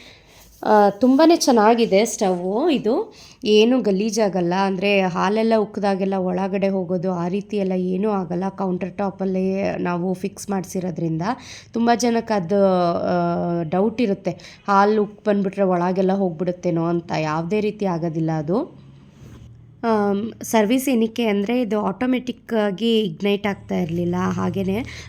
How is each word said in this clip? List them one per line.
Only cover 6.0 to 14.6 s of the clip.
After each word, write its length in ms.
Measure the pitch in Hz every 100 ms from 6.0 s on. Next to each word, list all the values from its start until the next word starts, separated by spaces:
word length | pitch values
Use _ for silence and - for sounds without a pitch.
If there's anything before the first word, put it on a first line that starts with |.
| 190
ಒಳಗಡೆ 540 | 196 185 185 196 196 196
ಹೋಗೋದು 440 | 196 170 185 185
ಆ 160 | 175 175
ರೀತಿ 300 | 196 202 208
ಎಲ್ಲ 140 | 190
ಏನೂ 380 | 185 185 185 214
ಆಗಲ್ಲ. 400 | 196 170 175 196
ಕೌಂಟರ್ 480 | 190 190 180 185 180
ಟಾಪಲ್ಲೇ 800 | 196 196 190 185 190 190 190 170
ನಾವು 360 | 180 175 185
ಫಿಕ್ಸ್ 360 | 185 190 - -
ಮಾಡಿಸಿರೋದ್ರಿಂದ 720 | 196 180 190 180 165 170 160 185 262 - - -
ತುಂಬ 180 | 226 233 233
ಜನಕ್ಕೆ 380 | 240 233 233
ಅದು, 320 | 214 165 202 196 185 175
ಆ, 680 | 175 - 180 175 175 175 170 160
ಡೌಟ್ 320 | 180 220 220
ಇರುತ್ತೆ, 600 | 233 196 185 - - -